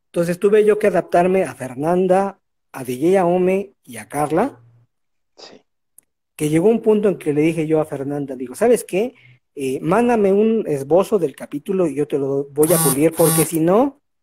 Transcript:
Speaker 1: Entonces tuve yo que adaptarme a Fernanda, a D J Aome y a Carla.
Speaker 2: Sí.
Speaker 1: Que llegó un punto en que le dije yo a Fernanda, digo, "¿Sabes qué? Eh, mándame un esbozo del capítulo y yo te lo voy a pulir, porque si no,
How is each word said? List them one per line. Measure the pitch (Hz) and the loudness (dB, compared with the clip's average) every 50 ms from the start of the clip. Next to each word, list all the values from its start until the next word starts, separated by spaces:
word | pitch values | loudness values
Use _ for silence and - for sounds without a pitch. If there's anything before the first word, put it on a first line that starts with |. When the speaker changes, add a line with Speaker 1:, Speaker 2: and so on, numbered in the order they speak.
| _ _ - | _ _ -4
Speaker 1:
Entonces | 180 170 170 175 175 | -4 -2 -2 -2 0
tuve | - 202 208 214 208 | 0 2 4 4 4
yo | 214 208 208 | 4 2 2
que | 214 202 | 2 0
adaptarme | 185 175 165 - - 175 175 185 185 190 185 | 0 0 0 0 2 2 2 2 2 0 0
a | 143 131 | -2 -6
Fernanda, | - 131 127 123 123 147 160 180 180 190 180 180 190 196 196 190 _ _ _ _ _ _ _ - | -10 -12 -10 -8 -6 -2 0 0 2 2 2 2 2 0 -2 -6 _ _ _ _ _ _ _ -16
a | 143 131 | -12 -10
D | 117 127 127 | -8 -6 -2
J | 147 170 190 196 | 0 2 2 2
Aome | 180 170 175 185 180 185 185 190 202 - _ _ _ | 2 2 2 2 2 0 0 -2 -4 -8 _ _ _
y | - 240 110 | -20 -18 -18
a | 107 - | -16 -10
Carla. | - 143 147 143 151 170 226 285 - - _ _ _ _ _ _ _ _ _ _ _ _ _ _ _ | -6 -4 -4 -2 0 0 -2 -2 -4 -10 _ _ _ _ _ _ _ _ _ _ _ _ _ _ _
Speaker 2:
Sí. | - - - - - _ _ _ _ _ _ _ _ _ _ _ _ _ _ _ - | -20 -20 -20 -20 -20 _ _ _ _ _ _ _ _ _ _ _ _ _ _ _ -6
Speaker 1:
Que | 151 151 | -4 0
llegó | 151 165 170 214 | 0 2 2 2
un | 233 220 | 2 2
punto | 220 226 214 208 202 208 | 2 2 2 2 2 0
en | 180 - | -2 -2
que | - 156 143 | -2 -2 0
le | 147 | 2
dije | 151 165 160 165 156 156 | 2 0 0 -2 -2 -2
yo | 156 156 | 0 -2
a | 151 | -2
Fernanda, | - 147 135 135 139 143 147 143 131 135 | -2 -6 -8 -8 -6 -6 -6 -8 -8 -10
digo, | 123 131 123 123 | -10 -12 -10 -6
"¿Sabes | - 202 240 240 196 - | 0 2 2 2 2 0
qué? | - - 180 220 254 - _ _ _ _ _ _ _ - | -2 -4 -4 -4 -4 -6 _ _ _ _ _ _ _ -12
Eh, | 143 139 131 127 143 | -8 -6 -6 -6 -4
mándame | 156 151 180 220 240 240 247 226 202 190 | -2 0 0 2 2 2 2 2 2 2
un | 190 202 214 220 226 220 190 | 2 2 2 2 0 -2 -2
esbozo | 160 151 139 135 135 156 180 196 - 233 202 | -4 -4 -6 -2 2 2 2 2 2 0 -2
del | 165 143 131 | -2 -2 -6
capítulo | - 120 - - 147 - - 190 190 180 165 | -8 -16 -12 -12 -10 -8 -4 -2 0 0 -2
y | 135 | -2
yo | 139 147 143 | -4 -4 -4
te | - 143 | -4 -4
lo | 139 135 139 139 143 143 | -2 -2 -4 -4 -4 -4
voy | 139 143 151 160 | -2 0 2 2
a | 175 165 | 2 2
pulir, | 160 143 131 135 151 165 160 | 0 0 0 2 0 0 2
porque | - 170 156 165 160 156 | 2 2 2 2 2 0
si | - 165 165 | 0 0 0
no, | 160 170 185 214 269 285 - _ _ _ _ _ | 2 2 4 2 2 0 -2 _ _ _ _ _